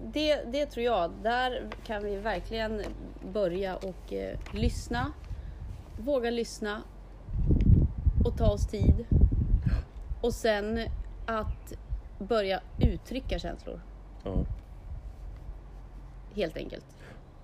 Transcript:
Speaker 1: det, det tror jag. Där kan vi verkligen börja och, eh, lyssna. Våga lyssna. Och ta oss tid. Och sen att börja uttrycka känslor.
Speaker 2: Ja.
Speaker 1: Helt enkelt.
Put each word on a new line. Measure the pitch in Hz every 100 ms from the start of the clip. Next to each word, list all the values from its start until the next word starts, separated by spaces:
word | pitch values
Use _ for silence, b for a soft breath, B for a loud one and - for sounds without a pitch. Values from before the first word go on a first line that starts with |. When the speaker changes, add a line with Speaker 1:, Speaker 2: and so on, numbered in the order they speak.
| 226
Speaker 1:
det, | 285 302 277 240
det | 269 285
tror | 240
jag. | 240 214 170 196
Där | 208 240 254 240 214 208 -
kan | 214
vi | 208 196
verkligen | 220 180 - 226 220 214 180 - - - 185
börja | 202 185 180 190 180
och, | 196 175 -
eh, | 196 95 - -
lyssna. | 202 123 - - 240 240 - B B B B B B - -
Våga | 226 277 233
lyssna. | 240 226 - 214 214 - - - - - - - - - - - - - -
Och | 240 -
ta | 226
oss | 208 -
tid. | 208 202 - 233 - - - - - B B B - - -
Och | 240
sen | 226 226 208 208 226 214 - - - -
att | 220 202 - - - - - - -
börja | 196 226 196 185 - -
uttrycka | 233 165 - 247 - 180
känslor. | - - - - - - - -
Speaker 2:
Ja. | 98 92 - - - - - - - - - - - - - - - - - - -
Speaker 1:
Helt | 208 165 143
enkelt. | - - - - B B - -